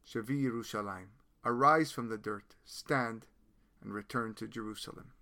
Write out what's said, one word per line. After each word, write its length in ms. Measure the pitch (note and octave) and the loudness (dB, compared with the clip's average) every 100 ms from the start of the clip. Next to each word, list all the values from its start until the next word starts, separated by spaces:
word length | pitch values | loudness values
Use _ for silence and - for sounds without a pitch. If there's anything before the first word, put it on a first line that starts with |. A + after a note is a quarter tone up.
| - | -4
Shevi 380 | A#2+ A2+ C#3+ | -6 0 2
Yerushalayim, 640 | C3+ A#2 G#2+ A2 G2+ F#2+ F#2 - _ _ | 2 0 -4 -4 -4 -8 -12 -20 _ _
arise 480 | B2 A#2+ C#3 D#3+ D3+ | 0 6 8 8 4
from 160 | - A#2 | -2 -4
the 100 | A2 | -4
dirt, 380 | G#2+ G#2 - - | -4 -6 -10 -20
stand, 640 | - - - C#3 A#2+ A2+ - _ _ _ _ _ | -16 -14 0 0 2 -4 -12 _ _ _ _ _
and 120 | G#2 | -8
return 400 | G#2 G#2 B2 A2+ | -8 -4 -2 -2
to 120 | G#2+ A2 | -6 -10
Jerusalem. 680 | A#2 G#2+ G#2 - - - - | -8 -8 -10 -12 -14 -18 -20